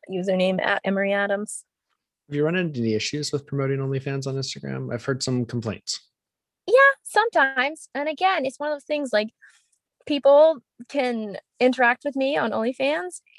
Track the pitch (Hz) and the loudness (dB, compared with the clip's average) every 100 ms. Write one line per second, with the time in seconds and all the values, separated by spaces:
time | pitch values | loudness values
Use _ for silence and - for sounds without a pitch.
0 | - 190 185 185 185 185 - 202 - 196 | -8 -6 -2 0 0 0 -2 -2 -2 -2
1 | 196 202 202 202 208 - - _ _ _ | 0 0 0 -2 -4 -12 -18 _ _ _
2 | _ _ _ 143 151 180 175 135 113 107 | _ _ _ -2 0 0 -2 -2 0 0
3 | - 147 147 143 - 139 135 135 135 135 | -2 -4 -4 -6 -4 -4 -2 -2 -2 -4
4 | 139 139 135 135 135 139 139 131 131 120 | -4 -6 -4 -6 -6 -8 -8 -8 -6 -6
5 | - 131 131 123 117 120 110 95 - - | -4 -4 -2 -2 -2 -4 -6 -8 -8 -12
6 | - _ _ _ _ _ - 480 539 539 | -14 _ _ _ _ _ 2 6 6 4
7 | - 415 466 339 269 269 269 320 - 262 | 0 0 2 2 2 0 -4 -6 -10 -6
8 | 294 302 370 359 262 - 294 294 - 302 | -4 0 0 0 -2 -6 -6 -6 -4 -4
9 | 277 208 220 - _ _ _ _ _ _ | 0 -2 -2 -8 _ _ _ _ _ _
10 | - 285 277 285 311 294 - - 240 285 | -4 2 6 8 8 4 -6 -20 -8 -2
11 | 254 233 214 190 - _ 254 254 240 247 | -2 -2 -6 -10 -16 _ 2 4 4 2
12 | 285 269 269 302 240 214 226 262 269 320 | -2 -2 0 0 0 0 -2 -2 -2 -2
13 | 359 - - | -4 -12 -20